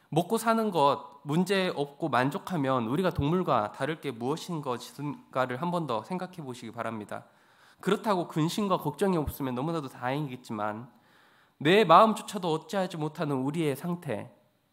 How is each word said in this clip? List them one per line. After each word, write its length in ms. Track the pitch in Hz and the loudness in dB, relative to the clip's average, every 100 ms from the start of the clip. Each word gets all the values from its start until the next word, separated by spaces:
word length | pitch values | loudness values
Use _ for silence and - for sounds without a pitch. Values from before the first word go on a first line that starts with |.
| - | -2
먹고 280 | 151 170 226 | -2 0 0
사는 320 | 226 226 220 | 2 2 2
것 500 | 170 143 127 - - | 4 4 4 -4 -14
문제 480 | 143 160 180 196 180 | -2 0 2 2 2
없고 340 | 139 143 - 160 | -2 -4 -4 0
만족하면 760 | 120 131 - - 175 135 131 110 | 4 2 0 -4 -2 2 2 0
우리가 240 | 147 180 | 0 0
동물과 640 | 151 143 185 165 123 104 | 0 2 2 2 2 0
다를 280 | - 135 160 | -4 -6 -4
게 100 | 143 | -6
무엇인 520 | 117 120 160 - 160 | -4 -4 -4 -6 -6
것인가를 960 | 131 120 - - 143 - - 131 127 123 | -4 -6 -8 -10 -8 -8 -6 -2 -2 -2
한 100 | 175 | -2
번 160 | 175 147 | -2 -2
더 160 | 113 | -4
생각해 340 | - 180 180 170 | -4 -8 -8 -12
보시기 360 | 135 120 113 | -12 -12 -12
바랍니다. 540 | 110 113 110 101 107 - _ _ _ - - | -8 -8 -6 -8 -10 -12 _ _ _ -20 -6
그렇다고 480 | 185 214 233 185 160 | 0 0 2 0 0
근심과 500 | 165 156 - 202 175 | 0 0 0 0 0
걱정이 380 | 151 147 196 175 | 0 0 0 2
없으면 380 | 139 - 135 | -2 -4 -4
너무나도 340 | 123 156 165 135 | -2 -2 -4 -6
다행이겠지만 1000 | - 123 135 151 127 - 107 107 107 127 _ _ _ _ _ _ - | -6 -4 -2 -4 -8 -8 -4 -4 -4 -12 _ _ _ _ _ _ -2
내 260 | 143 202 | 4 4
마음조차도 680 | 185 170 220 202 - 202 175 | 8 8 8 4 -6 -6 -2
어찌하지 460 | 156 - 202 180 165 | -2 -2 -4 -4 -4
못하는 380 | 151 151 151 135 | -6 -4 -2 0
우리의 380 | 135 160 156 131 | -2 0 -2 -2
상태, 540 | 175 175 143 101 113 - _ _ _ | -4 -6 -4 -6 -8 -18 _ _ _